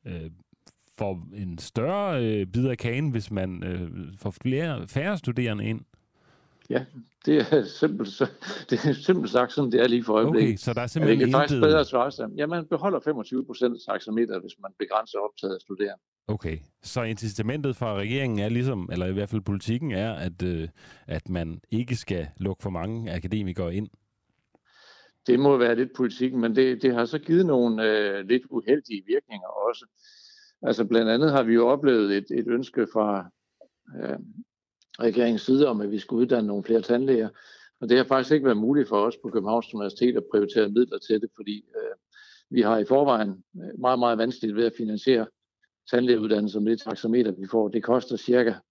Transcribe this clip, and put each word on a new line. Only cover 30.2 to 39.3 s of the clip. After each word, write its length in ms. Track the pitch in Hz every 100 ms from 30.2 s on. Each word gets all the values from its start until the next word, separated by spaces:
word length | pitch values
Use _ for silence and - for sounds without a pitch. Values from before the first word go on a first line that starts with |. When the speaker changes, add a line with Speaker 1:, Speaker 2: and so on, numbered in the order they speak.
| - - _ _
Speaker 2:
Altså, 240 | - 117 104
blandt 260 | 113 113
andet 200 | 113 156
har 120 | 139
vi 100 | 117
jo 140 | 117 120
oplevet 500 | 143 143 120 101 101
et, 80 | 101
et 160 | - 113
ønske 400 | 120 131 - 107
fra, 360 | 110 107 98 - _ _ _ - _ _ -
øh, 240 | - - 233 - 240 _ _ _ _ -
regeringens 420 | 117 110 120 110
side 260 | - 131 143
om, 140 | 110
at 100 | 104
vi 80 | 101
skulle 220 | - 117
uddanne 260 | 123 120 107
nogle 160 | 101
flere 180 | 95 113
tandlæger. 480 | 101 120 135 127 110 - - - - _
Og 80 | 117
det 80 | 123
har 60 |
faktisk 280 | 127 131 120
ikke 120 | 151 135
været 120 | 107
muligt 320 | 110 143 123
for 160 | 104 107
os 120 | 117
på 60 | 110